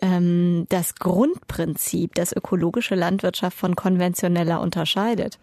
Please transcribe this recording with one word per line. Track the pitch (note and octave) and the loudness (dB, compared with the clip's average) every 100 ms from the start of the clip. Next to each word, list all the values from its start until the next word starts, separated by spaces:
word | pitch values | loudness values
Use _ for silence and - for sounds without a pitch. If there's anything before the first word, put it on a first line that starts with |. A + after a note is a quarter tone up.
ähm, | F#3 F3+ F3 F3 F3 E3+ - | 2 4 4 4 4 2 0
das | F#3 E3+ - | -2 -2 -2
Grundprinzip, | F#3+ F3+ C#4 F#4+ - - E3 D3+ - F3+ E3+ | 0 2 2 0 -6 -4 -4 -4 -4 -2 -2
das | - F3 | -2 -2
ökologische | - - F3+ E3+ A#3+ A#3+ F#3+ | -4 -2 0 0 0 -2 0
Landwirtschaft | E3+ F#3+ F#3 - F3+ - | 0 0 -2 -2 -4 -2
von | F#3 F3+ | -2 0
konventioneller | F#3+ F3+ F3+ F3+ F3+ F3 E3+ E3+ | 2 2 2 0 0 2 0 0
unterscheidet? | E3+ E3+ D#3+ - A3 G#3+ - - | -2 -2 -2 0 0 0 -4 -8